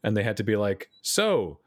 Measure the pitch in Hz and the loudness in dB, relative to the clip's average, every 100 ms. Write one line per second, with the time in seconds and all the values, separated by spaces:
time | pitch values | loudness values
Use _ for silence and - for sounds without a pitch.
0 | 107 107 107 101 104 107 104 98 - _ | -2 0 0 0 0 2 0 -2 -8 _
1 | - - 214 170 90 73 | -4 0 2 0 -2 -8